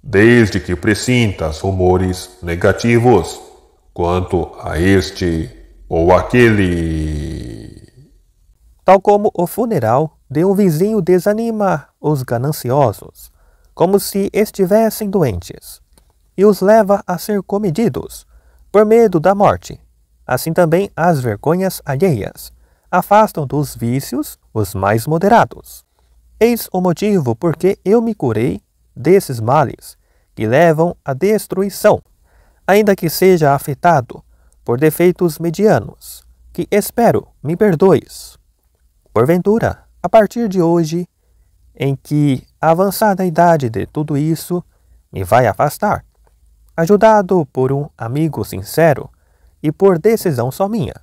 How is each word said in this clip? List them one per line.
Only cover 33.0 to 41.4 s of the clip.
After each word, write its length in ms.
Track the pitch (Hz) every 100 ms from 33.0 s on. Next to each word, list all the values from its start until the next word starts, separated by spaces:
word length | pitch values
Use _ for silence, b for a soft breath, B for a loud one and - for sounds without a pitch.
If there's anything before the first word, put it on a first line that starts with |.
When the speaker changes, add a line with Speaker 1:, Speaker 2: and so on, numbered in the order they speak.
| 170
Speaker 2:
seja 440 | - 185 180 147
afetado 720 | 139 - 135 175 160 117 - _ _ _ _
por 160 | - 120
defeitos 580 | 156 151 175 170 175 151
medianos, 840 | 170 160 208 143 95 - - - _ _ _
que 120 | - -
espero 560 | 208 202 - 226 123 - _
me 140 | 135 180
perdoes. 800 | 214 160 190 156 - - - _ _ _ _ _ _ _ _
Porventura, 720 | 104 127 175 185 220 113 95 _ _
a 80 | 180
partir 380 | 226 208 233 233
de 140 | 185
hoje, 460 | 170 170 160 165 180 _ _ _